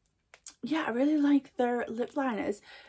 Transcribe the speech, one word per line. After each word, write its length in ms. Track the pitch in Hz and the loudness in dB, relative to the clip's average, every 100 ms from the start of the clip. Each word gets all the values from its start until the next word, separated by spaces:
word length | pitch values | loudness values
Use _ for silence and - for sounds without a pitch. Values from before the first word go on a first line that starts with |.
| _ _ _ - - - | _ _ _ -18 -16 -12
yeah, 220 | 240 311 - | -4 -2 -2
I 40 | |
really 260 | 233 285 311 | 0 2 4
like 380 | 285 285 - - | 4 4 2 -2
their 280 | 240 240 - | -2 -2 -4
lip 280 | 226 240 294 | -6 -6 -4
liners. 460 | 262 208 196 202 - - | -2 -2 -4 -6 -10 -20